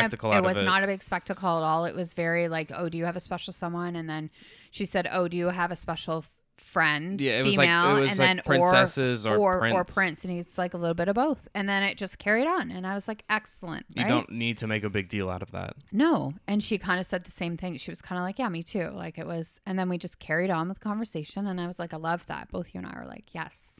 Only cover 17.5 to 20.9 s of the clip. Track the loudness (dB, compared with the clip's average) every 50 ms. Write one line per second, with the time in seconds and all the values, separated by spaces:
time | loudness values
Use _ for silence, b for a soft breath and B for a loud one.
17.5 | -4 -4 -6 -8 -8 -8 -10 -10 -12 -12 -10 -6 -4 -4 -4 -4 -4 -4 -4 -4
18.5 | -4 -6 -6 -6 -4 -4 -4 -4 -6 -8 -10 -10 -10 -10 -8 -6 -6 -6 -6 -8
19.5 | -12 -12 _ -4 -2 -2 0 0 -2 -4 -6 -10 -12 -12 -4 -2 0 2 2 2
20.5 | 2 0 0 -2 -6 -6 -6 -4